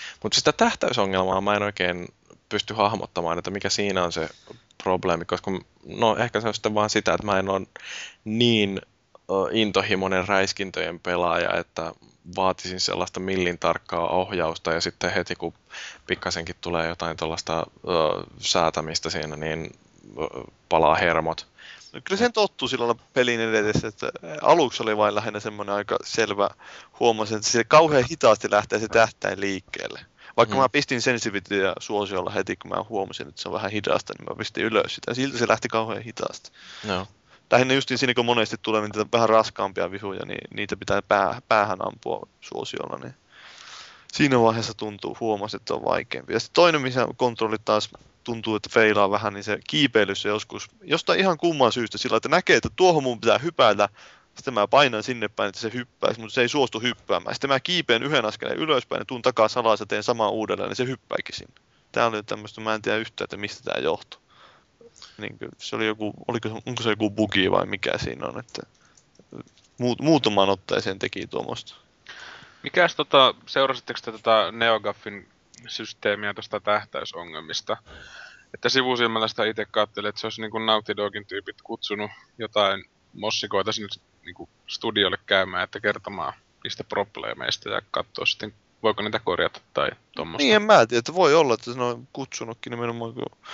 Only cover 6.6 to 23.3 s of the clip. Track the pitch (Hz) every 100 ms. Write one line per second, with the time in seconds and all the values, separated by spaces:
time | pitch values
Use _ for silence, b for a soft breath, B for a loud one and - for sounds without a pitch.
6.6 | 110 107 107 107 104 85 104 98 95 98
7.6 | - B B B B B - 110 120 113
8.6 | 101 95 - _ _ _ - 95 95 107
9.6 | 107 95 98 95 95 95 92 98 95 -
10.6 | 95 90 82 87 - 87 85 85 87 87
11.6 | 85 - 82 - _ _ 85 87 95 92
12.6 | 92 92 92 95 90 - 92 95 87 85
13.6 | 85 85 - 85 85 87 92 98 82 82
14.6 | - 82 90 - 87 87 87 - 82 -
15.6 | _ B B B - - 92 87 85 90
16.6 | 87 85 82 85 85 80 82 82 - 82
17.6 | - - - 87 78 50 - - - 92
18.6 | 82 80 80 82 82 80 78 76 78 78
19.6 | 80 - _ _ 50 52 78 - - _
20.6 | _ 82 80 80 92 80 80 80 - B
21.6 | B B B - - 190 240 220 202 -
22.6 | 127 127 120 117 _ - 123